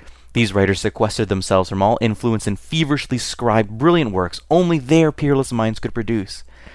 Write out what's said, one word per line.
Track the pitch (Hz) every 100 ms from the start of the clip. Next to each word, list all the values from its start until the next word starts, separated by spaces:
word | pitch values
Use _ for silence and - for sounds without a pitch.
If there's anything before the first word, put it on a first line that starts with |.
| - - -
These | 117 110
writers | 98 98 95
sequestered | 107 - 107 - 104
themselves | 95 - 95 92
from | 98
all | 101 117
influence | 113 101 120 110 -
and | 98
feverishly | - 160 143 143 - 123
scribed | - - 120 110 104 110
brilliant | 156 175 120
works | 92 90 - -
only | 165 175 165
their | 123 160 156
peerless | - 143 135 131
minds | 117 110 107
could | 117
produce. | 120 107 113 92 - - - -